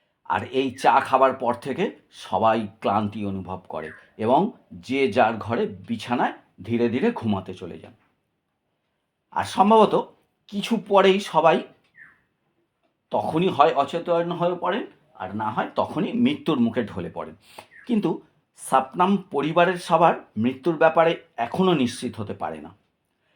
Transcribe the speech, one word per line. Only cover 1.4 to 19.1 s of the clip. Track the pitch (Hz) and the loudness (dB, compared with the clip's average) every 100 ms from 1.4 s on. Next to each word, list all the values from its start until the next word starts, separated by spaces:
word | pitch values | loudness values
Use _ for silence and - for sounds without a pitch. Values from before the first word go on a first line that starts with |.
পর | 117 - 143 | -2 -4 -4
থেকে | 123 220 - _ - - | -4 -4 -6 _ -20 -6
সবাই | 95 110 113 104 - | 0 2 2 -2 -6
ক্লান্তি | 120 101 107 107 101 | -2 0 -2 -4 -8
অনুভব | 98 90 92 - | -8 -10 -12 -12
করে | 80 78 - _ - | -12 -12 -16 _ -6
এবং | 110 139 208 - _ 90 87 | 2 2 2 -4 _ -16 -6
যে | 135 131 | 0 2
যার | 104 110 113 | 4 2 2
ঘরে | 101 123 208 95 98 | -4 -4 -4 -8 -10
বিছানায় | 113 - 123 247 - _ - - | -8 -4 -2 -2 -4 _ -16 -4
ধীরে | 117 120 | 0 0
ধীরে | 120 226 233 | 0 -2 -2
ঘুমাতে | 110 95 90 | -2 -4 -4
চলে | 90 87 - | -14 -14 -16
যান। | - - _ _ _ _ _ _ _ _ _ _ _ _ _ | -20 -20 _ _ _ _ _ _ _ _ _ _ _ _ _
আর | - - | -8 -4
সম্ভবত | - 202 226 196 175 - _ _ _ _ | 2 6 6 6 2 -4 _ _ _ _
কিছু | 202 - 226 - | -8 -4 -4 2
পরেই | 196 190 196 - | 4 6 4 0
সবাই | 160 165 139 - _ _ - - _ _ _ _ _ _ _ _ _ _ | 2 4 2 -2 _ _ -20 -20 _ _ _ _ _ _ _ _ _ _
তখনই | 120 110 156 185 135 | -6 -2 0 0 4
হয় | 160 139 | 4 4
অচেতন | 139 170 175 170 170 170 | -2 -4 -2 -2 -2 -2
হয়ে | 175 175 | -2 -2
পড়েন, | 180 214 381 _ _ | -2 -2 -4 _ _
আর | - 95 104 | -14 -10 -6
না | 107 | -4
হয় | 123 269 | -4 -4
তখনই | - - 151 208 | -4 -4 -2 -4
মৃত্যুর | - 120 143 - 143 | 0 0 0 -2 0
মুখে | 117 123 | 0 -2
ঢলে | 101 85 85 | -6 -6 -10
পড়েন। | 85 78 80 _ - - - - | -10 -12 -14 _ -20 -20 -16 -4
কিন্তু | 226 165 - - _ _ _ | -2 0 -4 -8 _ _ _
সাপনাম | - 135 - 175 185 | 0 0 0 0 2